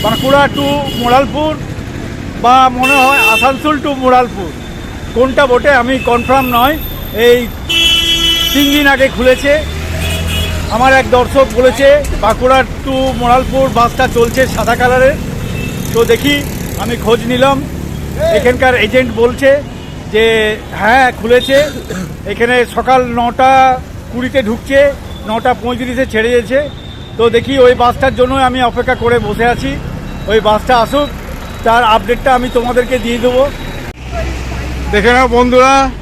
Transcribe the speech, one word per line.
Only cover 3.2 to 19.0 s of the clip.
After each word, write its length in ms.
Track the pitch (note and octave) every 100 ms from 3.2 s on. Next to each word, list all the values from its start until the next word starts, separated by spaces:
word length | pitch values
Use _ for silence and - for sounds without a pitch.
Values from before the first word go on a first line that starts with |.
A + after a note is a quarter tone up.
| A3+ - C#4 C4+ D4+ D4+
to 100 | D4
মোড়ালপুর, 560 | C4+ B3+ B3+ B3 F3+ E3+ C3+ - - - - -
কোনটা 340 | A3+ C4 B3+ C#4
বটে 220 | B3 C4
আমি 300 | C4+ A#3+ C4
কনফার্ম 460 | A#3+ A#3+ A#3 C4 B3+
নয়। 320 | A#3+ B3+ D#4 - - -
এই 340 | G3+ A#3+ A#3+ A#3+ - - E4 E4+ E5+ - - - - -
তিন 180 | C#4 C#4+
দিন 160 | C#4+ C#4+
আগে 200 | C4+ C4
খুলেছে। 560 | F3+ B3+ B3+ C#4+ D4 E4 - - - - - - - - - -
আমার 220 | G#3+ B3+
এক 160 | C4+ G#3+
দর্শক 360 | B3 B3 C#4 C4+ A3+
বলেছে 480 | B3+ B3+ C#4 D4 C#4 -
বাঁকুড়া 420 | G3+ G#3+ B3 C4 B3+ - C#4
to 60 |
মোড়ালপুর 760 | C4 C4 B3+ A#3+ B3 B3 C4 C4+
বাসটা 380 | A3+ A#3 - B3+
চলছে 340 | A#3+ A#3 A#3 B3+
সাদা 280 | - G#3+ A#3+
কালারের। 380 | B3 B3+ C4 D4+ - - - - - - -
তো 120 | - A#3
দেখি, 360 | A3+ C#4+ C#4+ - - - -
আমি 180 | G3+ A#3+
খোঁজ 220 | F3+ A#3 A#3
নিলাম, 380 | B3 C4 C4+ - - - - - - -
এখানকার 420 | G#3+ - B3+ C4 B3
এজেন্ট 360 | G#3 B3